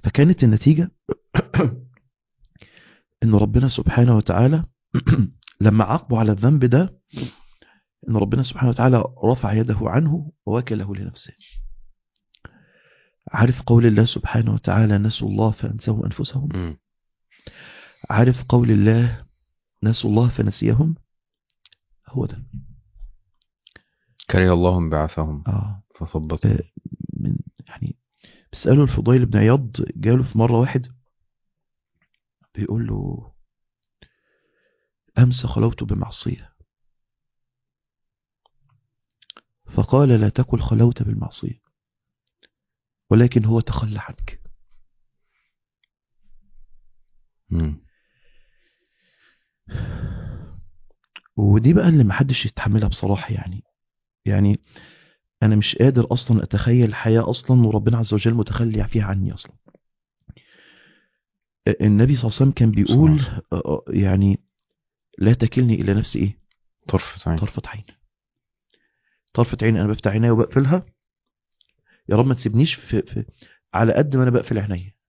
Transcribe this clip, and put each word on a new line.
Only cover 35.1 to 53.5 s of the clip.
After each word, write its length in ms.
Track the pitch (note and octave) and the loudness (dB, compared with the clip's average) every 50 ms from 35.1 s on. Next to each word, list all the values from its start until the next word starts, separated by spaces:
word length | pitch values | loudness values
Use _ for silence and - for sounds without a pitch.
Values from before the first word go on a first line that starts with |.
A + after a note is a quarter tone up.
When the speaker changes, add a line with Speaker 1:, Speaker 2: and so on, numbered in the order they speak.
| _ | _
Speaker 1:
"أمس 280 | - B2 B2+ B2 B2 B2 | 2 4 4 2 -2 -6
خلوت 380 | A#2+ - A2+ A2 A#2 A#2 - A#2+ | -6 -2 -2 -2 -2 -2 -6 -6
بمعصية"، 720 | G#2 G2+ G2+ F#2+ - - - - - - - - - _ _ _ _ _ _ _ _ _ _ _ _ _ _ _ _ _ _ _ _ _ _ _ _ _ _ _ _ _ _ _ _ _ _ _ _ _ _ _ _ _ _ _ _ _ _ _ _ _ _ _ _ _ _ _ _ - - _ _ _ _ _ - | -6 -4 -6 -6 -8 -8 -8 -6 -6 -8 -8 -14 -20 _ _ _ _ _ _ _ _ _ _ _ _ _ _ _ _ _ _ _ _ _ _ _ _ _ _ _ _ _ _ _ _ _ _ _ _ _ _ _ _ _ _ _ _ _ _ _ _ _ _ _ _ _ _ _ _ -20 -20 _ _ _ _ _ -6
فقال: 380 | - - - - - C3+ D3 C3+ | -4 -4 -2 2 2 2 4 4
"لا 200 | A#2+ A2 G#2+ G#2 | 4 4 2 0
تقل 300 | - - B2+ - - A2+ | 0 -2 -2 -2 -2 -4
خلوت 420 | - - A2 A2 A2+ A#2+ A#2+ - - | -2 -2 2 2 2 2 2 -2 -4
بالمعصية، 580 | G2+ G#2+ G#2 - - - - - - A#2+ _ _ _ _ _ _ _ _ _ _ _ _ _ _ _ _ _ _ _ _ _ _ _ _ _ _ _ _ _ _ _ | -4 -4 -6 -8 -10 -10 -10 -10 -12 -12 _ _ _ _ _ _ _ _ _ _ _ _ _ _ _ _ _ _ _ _ _ _ _ _ _ _ _ _ _ _ _
ولكن 360 | - A2 A#2+ B2 - B2 G#2+ | 4 4 4 4 4 2 2
هو 140 | A2 A2+ A#2 | 2 0 0
تخلى 400 | A2+ - - B2+ A#2 G#2+ G#2+ - | -2 -4 -6 -6 -6 -6 -8 -10
عنك". 420 | - - - - - - - - - - - _ _ _ - - - _ _ _ _ _ _ _ _ _ _ _ _ _ _ _ _ _ _ _ _ _ _ _ _ _ _ _ _ - - - _ _ - - - _ - - _ - _ _ _ _ _ _ _ _ _ _ _ _ | -12 -14 -12 -12 -12 -12 -12 -16 -18 -20 -20 _ _ _ -20 -20 -20 _ _ _ _ _ _ _ _ _ _ _ _ _ _ _ _ _ _ _ _ _ _ _ _ _ _ _ _ -20 -20 -20 _ _ -20 -20 -20 _ -20 -20 _ -20 _ _ _ _ _ _ _ _ _ _ _ _
Speaker 2:
مم. 360 | F2 E2 D#2+ D2+ D2 - _ _ _ _ _ _ _ _ _ _ _ - _ _ _ _ _ _ _ _ _ _ _ _ _ _ _ _ _ _ _ _ _ _ _ _ _ - - - - - - - - - - - - - - - - - - - - - - - - - _ _ _ _ _ - _ _ _ | -2 -2 -2 -2 -4 -8 _ _ _ _ _ _ _ _ _ _ _ -20 _ _ _ _ _ _ _ _ _ _ _ _ _ _ _ _ _ _ _ _ _ _ _ _ _ -12 -10 -10 -8 -8 -8 -10 -10 -10 -10 -12 -12 -14 -14 -14 -16 -18 -20 -20 -20 -20 -20 -20 -20 -20 _ _ _ _ _ -20 _ _ _
Speaker 1:
ودي 380 | - G#2 G#2 G2+ A2 A2 C3+ E3+ | 0 2 4 4 4 4 4 4
بقى 140 | F3 F3 F3 | 6 4 4
اللي 140 | E3 D3 B2 | 6 6 4
محدش 420 | G2+ F#2+ - C3+ C3+ C3 - - | 4 2 0 0 -2 -2 -4 -4
يتحملها 420 | G#2+ _ - - G#2 G2+ A2 G#2+ | -8 _ -6 -4 0 0 0 0
بصراحة، 460 | G2 - - - G2 G2+ - - - G#2 | 0 -4 -4 -2 -2 -2 -4 -4 -8 -8
يعني، 300 | - - F#2 | -8 -8 -10